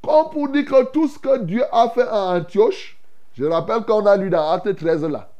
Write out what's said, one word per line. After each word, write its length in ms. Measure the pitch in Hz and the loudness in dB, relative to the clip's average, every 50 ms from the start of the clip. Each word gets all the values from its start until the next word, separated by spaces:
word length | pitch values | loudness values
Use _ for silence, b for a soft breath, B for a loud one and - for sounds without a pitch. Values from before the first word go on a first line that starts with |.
Comme 280 | - 285 302 311 320 311 | 0 4 4 4 4 2
pour 160 | - 302 285 277 | -2 -4 -4 0
dire 160 | 269 294 277 | 0 -2 0
que 260 | 285 262 269 254 262 | 4 4 4 4 4
tout 180 | - 302 320 269 | 0 0 0 0
ce 100 | - - | -2 -6
que 240 | - 269 269 254 214 | 0 0 0 0 0
Dieu 200 | 160 185 240 277 - | -4 -2 -2 -2 0
a 180 | - 226 233 233 | 2 2 2 4
fait 180 | - 240 240 - | 2 0 0 0
à 200 | 214 208 190 185 180 | 0 -2 0 0 0
Antioche, 600 | 175 165 - - 196 220 - - - - - - - - - - - - - - | -2 -2 -2 2 2 2 2 0 -4 -12 -14 -16 -16 -16 -14 -14 -16 -16 -14 -8
je 100 | 120 135 | -4 -2
rappelle 400 | 156 165 165 160 190 220 233 220 | 0 0 0 -2 -2 -4 -2 0
qu'on 220 | 220 214 214 202 | 0 0 2 4
a 100 | 202 202 | 4 4
lu 140 | 196 190 190 | 4 4 0
dans 200 | 175 165 151 156 | 0 0 2 0
Acte 260 | 175 185 - 208 196 | 0 0 0 -4 -4
treize 260 | - 151 165 165 160 151 | -2 0 0 0 0 -2
là. 260 | 160 143 107 98 - - | -4 -4 -6 -8 -14 -18